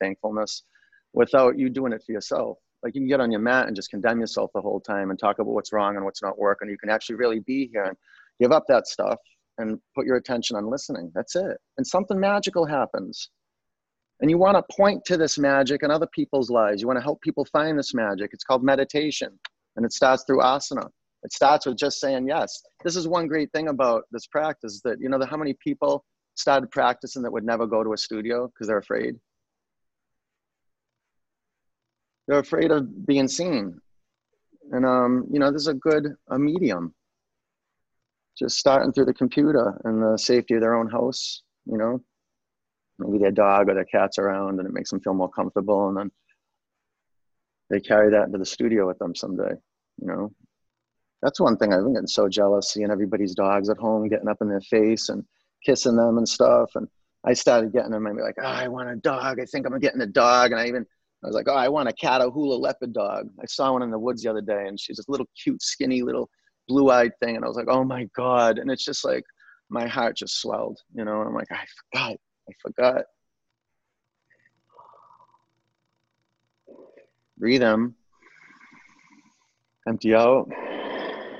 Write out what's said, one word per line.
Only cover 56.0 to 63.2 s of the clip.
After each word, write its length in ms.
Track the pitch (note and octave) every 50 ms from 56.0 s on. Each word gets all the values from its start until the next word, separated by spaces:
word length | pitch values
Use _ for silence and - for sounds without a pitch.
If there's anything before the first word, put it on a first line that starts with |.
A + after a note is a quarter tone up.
| A#2 A#2 A2+ A#2
and 100 | A2+ -
stuff. 420 | - - A#2+ B2 A#2+ A#2+ A#2 - -
And 120 | A#2+ A2 - _ _ _ _ _ _ -
I 80 | -
started 400 | B2 - - - B2 A#2 A2+ G#2+
getting 180 | G2+ B2 - A2+
them. 160 | A2+ G#2+ G#2+
I'd 100 | G#2 G#2
be 60 | A2+
like, 140 | G#2 G#2+ G#2 -
"Oh, 60 | -
I 240 | C3 B2+ B2 B2+ B2
want 220 | B2+ B2+ B2 B2
a 60 | A#2+
dog. 440 | A2 - D#3+ C3+ B2+ B2+ C3+ C3 A#2
I 40 | B2+
think 200 | - - C#3 C3
I'm 120 | - C3 C3+
getting 240 | C#3+ C3+ - C3
a 40 | A#2
dog." 460 | G2+ F#2 C3 A#2+ A#2+ B2 B2 B2 A#2+
And 80 | A#2+ A2+
I 60 | A#2
even, 200 | A#2+ B2 B2 A2+ _ _ _ _ _ _ _ -
I 20 |
was 80 | - G#2+
like, 140 | A2 G#2+ -
"Oh, 60 | C#3
I 140 | C3+ B2 B2+
want 200 | D3 D3+ C3+ A#2
a 40 |
Catahoula 680 | G#2+ - E3 C#3+ B2+ C3 B2 B2+ B2 D3+ D3 C#3 B2+ A#2
leopard 320 | C3+ C3+ C3+ - B2+ A#2+
dog." 360 | A2 A#2 G2+ G2+ G2+ G2+